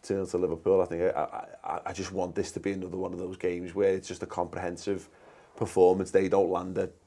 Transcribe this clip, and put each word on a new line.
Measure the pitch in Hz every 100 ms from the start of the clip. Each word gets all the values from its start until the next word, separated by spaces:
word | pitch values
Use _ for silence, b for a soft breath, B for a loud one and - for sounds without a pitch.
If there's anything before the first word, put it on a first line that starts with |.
Two | - 98
nil | 92
to | 90
Liverpool. | 90 82 - 95
I | 90
think | 85
I, | 92 -
I, | 76 - - - -
I, | - -
I |
just | 90 90
want | 90 90 85
this | 95
to | -
be | 98
another | 98 90 92
one | 92
of | 90
those | 90 92
games | 90 87 90
where | 92 101
it's | 95 -
just | 85
a | -
comprehensive | - 87 87 90 87 - 95 - B B B B -
performance. | 107 - 90 92 92
They | 95 95
don't | 98 90
land | 90 92 95
a | 92 -